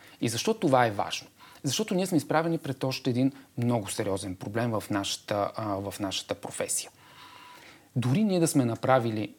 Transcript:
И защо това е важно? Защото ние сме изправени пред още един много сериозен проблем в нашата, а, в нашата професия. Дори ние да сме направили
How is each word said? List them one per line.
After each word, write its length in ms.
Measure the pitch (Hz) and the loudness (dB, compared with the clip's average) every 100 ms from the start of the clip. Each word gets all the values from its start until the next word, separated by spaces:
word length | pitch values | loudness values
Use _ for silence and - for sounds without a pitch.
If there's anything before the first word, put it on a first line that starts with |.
| - - | -18 -6
И 80 | 120 | -4
защо 240 | 117 - | 0 0
това 320 | 220 170 127 117 | 2 4 6 4
е 60 | |
важно? 360 | 101 82 - - _ - - | 2 -4 -6 -12 _ -20 -8
Защото 320 | 139 123 220 180 | -4 -2 0 0
ние 100 | 185 | 2
сме 120 | 160 | 0
изправени 400 | - 147 165 160 | 2 0 2 -2
пред 260 | 139 131 | -4 -4
още 260 | 135 131 131 | -2 -2 0
един 220 | 120 135 - - - | 2 2 0 -12 -2
много 320 | 120 120 98 | 0 0 -2
сериозен 460 | - 104 98 101 95 | -4 -2 -2 -4 -8
проблем 360 | 107 113 120 | -6 -2 0
в 120 | 107 - | -2 -2
нашата, 600 | 101 98 - - 104 98 - | -2 -2 -6 -4 -2 -2 -2
а, 100 | 107 98 101 | -4 -4 -4
в 80 | - | -6
нашата 360 | 98 - - - | -4 -6 -6 -8
професия. 560 | - - - - - _ - - - - - - - - - 127 | -8 -6 -4 -4 -6 _ -20 -20 -20 -20 -20 -20 -20 -20 -8 -2
Дори 280 | 123 165 | 2 4
ние 160 | 214 185 | 4 4
да 80 | 160 | 4
сме 180 | 143 120 | 4 2
направили 680 | 113 - 131 117 110 104 | 0 4 4 4 -2 -6